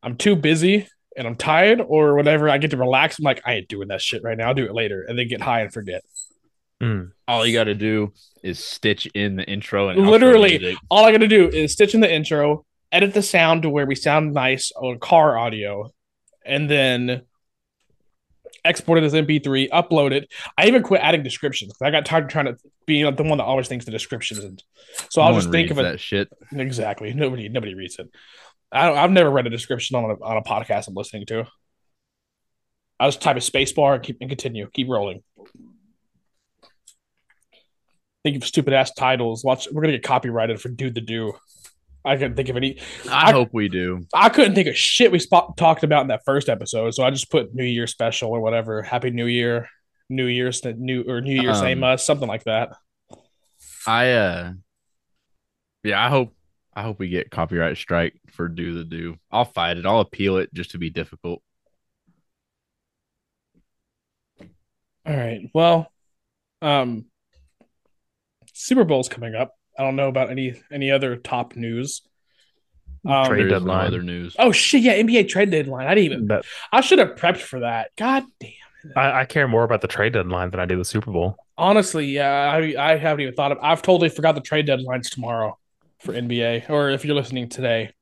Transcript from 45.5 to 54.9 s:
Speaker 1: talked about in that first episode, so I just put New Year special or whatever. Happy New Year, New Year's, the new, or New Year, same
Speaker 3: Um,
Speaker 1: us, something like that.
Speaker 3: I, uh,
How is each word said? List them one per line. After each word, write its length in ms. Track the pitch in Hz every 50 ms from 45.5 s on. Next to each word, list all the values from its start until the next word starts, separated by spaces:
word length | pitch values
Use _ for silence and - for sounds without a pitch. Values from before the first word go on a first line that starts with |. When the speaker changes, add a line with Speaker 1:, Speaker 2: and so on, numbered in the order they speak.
| 165
Speaker 1:
talked 280 | - 170 160 160 - -
about 180 | 151 156 147 127
in 40 | 131
that 140 | 120 110 _
first 240 | - 135 143 139 -
episode, 460 | 120 98 107 101 - 113 110 113 107
so 80 | - 127
I 80 | 127
just 180 | 139 135 - _
put 240 | - 156 120 101 113
New 100 | 123 127
Year 200 | 123 120 117 117 110
special 440 | - _ 117 113 110 - - 113
or 80 | 113 117
whatever. 420 | 110 110 113 117 110 113 110 107
Happy 300 | 104 - 123 123 120 127
New 160 | 120 120 117 120
Year, 400 | 120 120 120 120 117 117 117 - _ _ _ _ _ _ _ _
New 160 | 131 131 131
Year's, 360 | 123 123 123 123 127 123 -
the 120 | - 127 113
new, 300 | 113 127 127 131 123 117
or 180 | - 131 120
New 180 | 127 139 135 135
Year, 140 | 127 123 110
same 300 | 104 98 127 131 131 131
Speaker 3:
Um, 100 | 127 131
Speaker 1:
us, 100 | 127 -
something 220 | - 151 143 139 113
like 180 | 104 113 -
that. 240 | 117 110 110 120 - - _ _ _ _ _ _ _ - _ _ _ _ _ _ _ _ _ - - - - -
Speaker 3:
I, 260 | 110 113 117 123 127 123
uh, 400 | 117 104 92 85 87 87 87 92 92 _ _ _ _ _ _